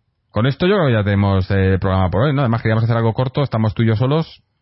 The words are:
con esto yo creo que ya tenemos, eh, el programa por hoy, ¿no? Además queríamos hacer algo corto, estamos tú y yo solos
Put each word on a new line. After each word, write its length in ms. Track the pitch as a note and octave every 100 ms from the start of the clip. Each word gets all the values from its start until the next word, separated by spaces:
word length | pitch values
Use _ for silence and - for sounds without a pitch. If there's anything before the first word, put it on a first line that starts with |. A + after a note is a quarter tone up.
| _ _ _
con 160 | G#2 B2
esto 200 | C3+ F3+
yo 100 | G#3
creo 100 | D3
que 40 |
ya 100 | A2
tenemos, 480 | G2+ G2+ G2+ F#2+ F2+
eh, 220 | G2 F#2+
el 80 | F#2+
programa 300 | F#2+ F#2+ F#2
por 140 | F2
hoy, 100 | D3
¿no? 80 | C#3
Además 200 | B2+ A#2
queríamos 220 | A2+ A2
hacer 120 | A2+ A#2
algo 180 | A2+
corto, 280 | A2 C3 -
estamos 320 | - A2+ A2
tú 80 | -
y 60 | A2+
yo 80 | G#2+
solos 480 | C3 D#3 D#3+ - _ _